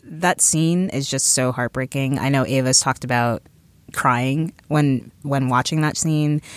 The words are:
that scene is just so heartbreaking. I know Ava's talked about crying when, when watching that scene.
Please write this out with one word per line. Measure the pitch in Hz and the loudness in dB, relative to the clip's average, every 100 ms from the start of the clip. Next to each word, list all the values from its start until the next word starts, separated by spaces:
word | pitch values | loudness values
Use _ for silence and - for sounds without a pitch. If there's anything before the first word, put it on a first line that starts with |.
that | - 160 175 - | -14 -2 0 2
scene | - 156 160 175 190 | 2 2 2 2 0
is | 139 139 | -4 -4
just | 135 - | -2 0
so | - 127 | 2 0
heartbreaking. | 123 120 135 127 139 135 139 | -2 -4 -4 -4 -2 -2 0
I | 135 | 0
know | 139 | 0
Ava's | - 135 127 123 | 2 0 2 2
talked | 135 - | 0 -2
about | 127 120 117 113 - _ _ _ - | -2 0 0 -2 -8 _ _ _ -10
crying | - 131 120 131 147 165 - - | -2 2 2 0 -2 -4 -8 -2
when, | 151 143 127 - - | 2 2 0 -4 -12
when | 143 139 127 | -4 -2 2
watching | 123 - 156 | 0 0 0
that | 151 | 0
scene. | - 165 151 151 151 - | 0 0 0 2 0 -4